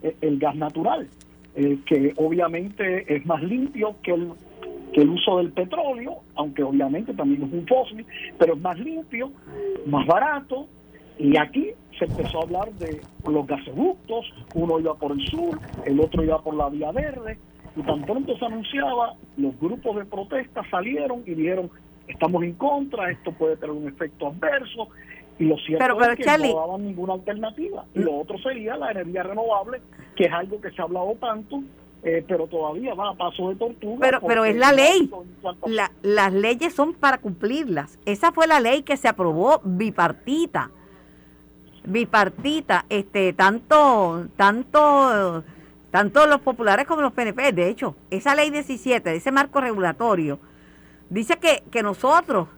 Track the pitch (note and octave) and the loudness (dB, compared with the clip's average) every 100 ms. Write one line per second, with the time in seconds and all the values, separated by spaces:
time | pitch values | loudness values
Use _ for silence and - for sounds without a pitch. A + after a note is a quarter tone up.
0 | D#3 D#3+ D#3 C#3+ D3 C#3+ D3+ D#3+ F#3 D#4+ | -6 -4 -2 0 0 -2 -6 -2 -2 -2
1 | - _ - - - - C#3+ C#3 - D3+ | -6 _ -20 -20 -18 -2 0 0 2 2
2 | C#3 C#3+ D#3 E3+ E3+ E3 F#3+ - G3 F#3 | 2 2 0 2 0 -2 -8 -4 -2 -2
3 | - D3 E3 D#3+ D#3+ B3 C#4 - G#3+ G#3 | -2 -4 -2 -2 -2 -2 -4 -2 -4 -4
4 | - F3 F3 - - - - - - - | -2 -2 -2 -10 -20 -18 -14 -14 -2 4
5 | D3 F3 - F3+ F3 D3+ F#3 D#4 D4+ B3 | 4 4 2 2 0 -2 -4 -2 -2 -4
6 | B3 E4+ - - D3 C#3 C#3 C#3 C#3 D3+ | -8 -12 -14 -8 -6 -2 0 0 0 -2
7 | A3+ G3 C#3+ C#3+ C#3 E3+ E3+ B3+ B3 A3 | -6 -4 0 0 -2 -6 0 0 0 -8
8 | A3+ - - - E3 D#3 F3+ E3+ B3+ D#4+ | -16 -14 -16 0 2 2 -4 -6 -8 -10
9 | D#4+ A#3 C4 - - G#4 G4+ F#4+ D3+ C#3+ | -10 -10 -10 -12 -18 -10 -8 -8 -4 -2
10 | C3+ F3 C#4 C#4+ C#4 C4 D4 - - - | 2 2 2 -2 -6 -10 -10 -20 -20 -20
11 | - - C#4+ D4 D3 - G4+ A#4 - - | -20 -2 2 4 2 -2 -6 -8 -20 -8
12 | E3+ E3 D#3+ E3 E3 F3 G#3+ G3 E3+ D3+ | -6 -4 -6 -6 -4 -4 -6 -8 -10 -10
13 | - - - D3+ C4+ C#3 C#3 C3 D#4 F#4 | -14 -12 -2 -2 -2 -6 -8 -2 -2 -2
14 | - A3+ A3+ - - E3 E3+ E3 D#3+ D3+ | -8 -10 -10 -18 -10 -4 0 0 0 -4
15 | C#3+ C#3+ C#3 D#3 F4 D#4 - - - C#3 | -6 -4 -6 -4 -4 -6 -10 -10 -2 2
16 | D#3 E3+ D#3+ D#3 D#3 D3+ C#3+ D3 D3+ G3+ | 2 2 0 0 -2 -4 -4 -4 -6 -4
17 | D4+ C4 A3 A3 - - - - C#3+ D3+ | -6 -8 -12 -14 -18 -20 -16 -10 -4 -4
18 | C#3+ A#3 C#4 A#3+ A#3+ A3+ G#3 C#4 C#4 B3 | -2 -4 -4 -4 -4 -6 -8 -4 -2 0
19 | A#3 - - - C#3 B2 D#3 A#3 B3+ G#3 | -2 -4 -18 -4 -4 -2 -6 -4 -6 -6
20 | G3 G3 G3 C#4 B3+ - G3+ F#3+ G3+ C#4 | -8 -10 -6 -6 -6 -10 -6 -4 -4 -4
21 | C#4 B3 A3 D#3+ D#3+ F#3 F3 - - - | -4 -6 -8 -4 -2 -2 -4 -10 -20 -20
22 | - - D#3+ F3 E3+ E3+ C#4 C#4+ C#4 A#3 | -18 -2 0 0 -2 -2 0 0 -4 -6
23 | F#3 - - D#3+ D#3+ D#3 D3+ D3+ D3 C#3 | -6 -6 -8 -2 -2 -2 -6 -8 -10 -8
24 | D#3+ - D3 E3 D4+ C#4 B3+ A#3 A3 - | -10 -8 -10 -4 -2 -2 -4 -12 -12 -12
25 | - - - - D#3+ D3+ - D#3+ C4 A3 | -20 -20 -20 -2 2 2 0 0 2 4
26 | A#3+ A#3 C4+ D4+ C#4+ E3 E3 F#3+ G3+ F3+ | 4 4 2 4 4 0 -2 -6 -8 -6
27 | F#3 F#3 F#3 G#3 A3 A3 E4+ G4 - F#3+ | -4 -4 -4 -6 -8 -8 -8 -10 -10 -2
28 | B3+ C#4+ - G#3 C4 C4 G#3+ C4+ A3+ G3+ | 0 -2 -6 -6 -6 -6 -6 -6 -6 -6
29 | E3+ F3+ F3 G#3 A3+ G#3 G3+ B3+ - - | -6 -6 -6 -4 0 0 -2 -12 -14 -20
30 | - - F3 E3+ F#3+ G#3 F#3 - E3+ F3+ | -20 0 0 0 -6 -8 -10 -8 -6 -4
31 | F#3 A3 B3 A3 G#3+ C#4+ C#4 - - - | -4 -4 -4 -6 -6 -10 -10 -18 -20 -8
32 | E3 E3 E3 F3+ D#3+ E3+ D#3 D#3+ B3+ F#3+ | -2 -2 0 -2 -2 -4 -4 -4 -6 -6
33 | G3+ F#3+ F3 E3+ F#3 F#3+ A#3 A#3 G#3 A#3+ | -6 -4 -6 -4 -6 -4 -6 -6 -10 0
34 | C4 B3+ - A#3 A3 A3 C4 C#4 C#4 F#4 | 2 2 2 2 2 6 6 8 8 6
35 | D4+ F#3 F3+ - F#3+ F3 B3+ A3 G3 - | 2 -2 -16 -10 -10 -6 -4 -2 -2 -2
36 | G3+ G#3 G3 F#3+ A3 A#3+ E4 - D4 E4+ | 0 4 4 2 0 0 -2 0 -2 2
37 | C#4 C4 G#3 F3 G3+ C4+ D4 D#3+ C#3+ _ | 2 2 -2 -4 -4 -2 -2 -4 -6 _
38 | - G3+ E4 E4 D#4+ D#4 A#3 C#4 C#4+ C#4 | -6 2 2 4 4 4 4 2 0 0
39 | A#3+ A3 F3+ D#3 G#3 D4+ G3 F3+ A3 - | 2 2 0 2 4 4 2 -2 -2 2
40 | E3+ D#3 - D4 E4 E3 B2 - - - | 0 0 -4 -2 0 -2 -6 -10 -20 -20
41 | - - - - - _ - - - G3+ | -20 -20 -20 -20 -20 _ -20 -18 -4 -2
42 | A#3 A3 G3 - C#4 D#4 - F3+ - G#3 | 2 2 2 0 -4 -4 0 0 0 -4
43 | G3+ G#3 F#3+ - F#3+ A3 - D4+ C#4+ A#3 | -2 0 0 4 4 4 4 6 8 6
44 | F#3 E3 E3+ - G3 G#3+ C4 D4+ D4+ C#4+ | 4 0 -8 2 4 4 2 6 6 6
45 | C4+ G#3+ F#3+ E3 D#3+ - - - - F3 | 6 4 2 -2 -8 -20 -20 -20 -2 0
46 | G3+ G#3 D4+ C#4+ C#4 A#3+ A3 G3+ C#4+ D#4+ | 4 6 6 6 2 0 4 4 2 0
47 | C#4 - A#3 A#3 C#4 F3+ F3 A#3 A#3 - | 0 0 -4 2 2 4 0 0 -6 -8
48 | _ F#3+ C#4 C#4+ D4+ D4 C#4+ C4 - A#3+ | _ -4 2 4 2 0 -6 -6 0 0
49 | F#3 E3 C4+ C4+ C#4 C#4 C4 G#3+ F3+ D#3+ | 0 -2 0 0 2 0 -2 0 -2 0
50 | A#3 F#3+ D#3 C#3 - - - - - - | 0 2 0 -4 -10 -20 -20 -20 -20 -20
51 | - F#3 A3 E4 E4+ C#4+ - A#3+ G#3+ G3 | -8 -6 -2 0 2 0 0 -4 -2 0
52 | B3+ D#4+ E4+ A3+ E3 | 4 4 4 -2 -2